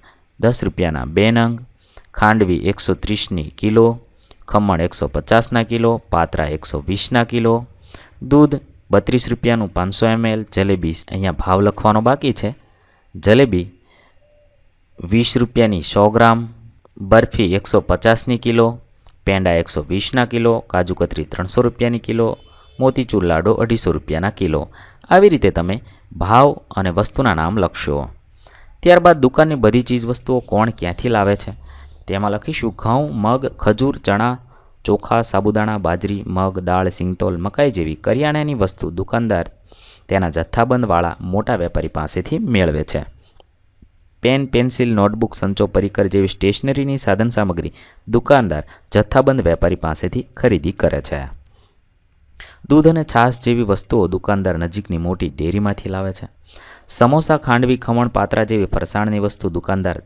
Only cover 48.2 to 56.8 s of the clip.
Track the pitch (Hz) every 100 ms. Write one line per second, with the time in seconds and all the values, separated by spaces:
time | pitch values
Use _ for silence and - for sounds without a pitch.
48.2 | - 143 101 76 - - - 104 - 135
49.2 | 139 135 85 82 87 90 80 80 92 123
50.2 | - - 123 90 80 - 82 71 - 69
51.2 | 67 - _ _ _ _ _ _ _ _
52.2 | _ - - - - 151 156 160 151 117
53.2 | 123 120 120 120 104 98 - 120 87 92
54.2 | - 98 95 82 85 98 - 85 85 92
55.2 | 82 69 78 101 101 98 - 95 95 -
56.2 | - _ - - - -